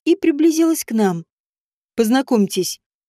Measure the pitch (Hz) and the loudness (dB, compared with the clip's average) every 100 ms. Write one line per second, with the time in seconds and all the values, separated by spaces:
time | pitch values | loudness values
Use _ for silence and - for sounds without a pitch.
0 | - 349 339 294 320 311 330 320 - 220 | -2 0 0 2 2 2 0 -2 -4 -2
1 | 202 170 165 _ _ _ _ _ _ - | 0 -2 -10 _ _ _ _ _ _ -2
2 | 226 262 277 240 196 - - - _ _ | 0 0 0 0 0 -2 -6 -8 _ _